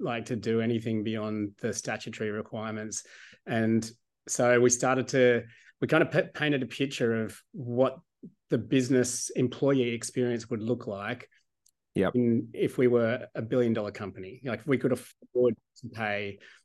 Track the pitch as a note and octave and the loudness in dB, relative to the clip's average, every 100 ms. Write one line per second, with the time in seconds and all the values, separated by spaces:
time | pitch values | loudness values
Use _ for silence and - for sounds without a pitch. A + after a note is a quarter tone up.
0 | D#3+ A#2+ A#2 A#2+ A#2 A2+ A2+ A#2 A#2 A2 | -6 -4 -4 -4 0 0 2 0 0 -2
1 | G#2+ A2 G#2+ G#2+ G#2 G#2 A#2 G2+ - A2 | -2 -4 -4 -4 -4 -4 -6 -4 -6 -6
2 | - A2 A2 G#2 G#2+ A2+ A2 A2 G#2+ G2+ | -8 -6 -4 -4 -6 -8 -6 -8 -8 -10
3 | - - - - - A#2 A2+ A2+ A2+ - | -12 -18 -20 -18 -4 0 2 2 0 -8
4 | _ _ - - B2 B2 B2 B2 C3 C3 | _ _ -6 0 4 6 6 4 2 0
5 | B2 C3+ B2 A#2+ A#2+ - - _ A#2 D#3 | 0 4 6 4 0 -12 -20 _ 2 4
6 | E3 D#3 - - D3+ C#3+ A#2+ - C#3 - | 4 2 -2 -2 0 0 -2 -2 -4 0
7 | A#2+ A2+ G#2+ - _ G3+ A#2+ A#2+ C3 - | 0 0 -2 -8 _ -12 -4 2 2 0
8 | _ _ F#3+ - _ C3+ A2 C#3 B2 B2+ | _ _ -20 -20 _ -4 2 2 4 4
9 | B2 - - - B2 - C#3 C#3 A#2+ A#2 | 2 -2 -6 -2 -2 0 2 2 2 -2
10 | - - B2 A#2+ A#2 A#2 A2 A#2 A2 G2 | -6 -2 -2 -2 -4 -6 -2 -4 -4 -8
11 | G#2 B2 - _ _ _ _ _ _ - | -6 -8 -12 _ _ _ _ _ _ 0
12 | F2+ B2 A#2+ A#2 - - D3+ - B2+ A#2+ | 2 2 2 2 -2 -4 -2 2 4 4
13 | A2+ B2+ - - A2+ B2+ A#2+ A2 G#2 G2+ | 2 0 -6 -8 -2 0 2 0 -2 -6
14 | G2 F#2+ F#2 - C3+ A2 - C3+ C3+ B2 | -10 -10 -14 -12 -8 -6 0 0 2 -2
15 | - - - B2 B2 A2+ _ - A#2 G#2+ | -4 -20 -6 2 2 2 _ -18 -14 -6
16 | G#2+ G#2 G2+ G2 - - | -4 -4 -6 -10 -18 -20